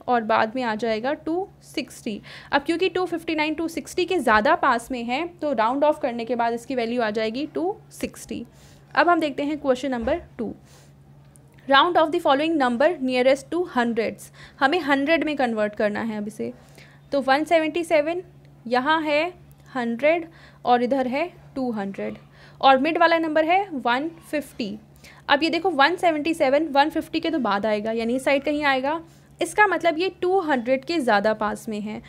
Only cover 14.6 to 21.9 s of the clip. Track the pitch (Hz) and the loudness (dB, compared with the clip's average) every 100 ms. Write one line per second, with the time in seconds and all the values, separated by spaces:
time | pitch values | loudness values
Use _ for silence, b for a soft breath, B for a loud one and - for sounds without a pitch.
14.6 | 269 349 294 277 285 330 311 285 247 220 | 0 0 0 0 2 2 0 -2 -2 0
15.6 | 208 208 214 208 220 214 208 - 233 - | -2 0 -2 -2 -6 -6 -8 -8 -10 -10
16.6 | B B B B - 277 254 277 311 330 | B B B B -4 -2 2 2 4 2
17.6 | 311 330 330 311 302 349 - - - - | 2 -2 2 2 2 -4 -8 -20 -20 -16
18.6 | 226 247 269 320 311 294 349 359 - - | -2 -2 2 0 2 0 -2 -6 -20 -20
19.6 | - 262 233 233 294 339 330 B B B | -10 -6 -4 0 2 2 -2 B B B
20.6 | - 247 240 269 254 269 349 - - 277 | 2 2 2 0 0 -2 -4 -8 -14 -6
21.6 | 254 214 196 | -6 -4 -6